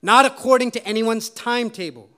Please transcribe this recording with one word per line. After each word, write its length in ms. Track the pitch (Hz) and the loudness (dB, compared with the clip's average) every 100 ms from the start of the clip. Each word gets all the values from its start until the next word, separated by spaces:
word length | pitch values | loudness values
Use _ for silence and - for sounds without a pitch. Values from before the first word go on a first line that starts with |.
Not 220 | 180 233 | 4 4
according 460 | 269 - 247 254 247 | 4 0 0 2 2
to 140 | 233 196 | -6 -6
anyone's 440 | 214 226 226 220 | -4 -2 -4 -6
timetable. 800 | - 240 240 233 220 175 123 107 | -10 -6 -4 -4 -8 -12 -12 -20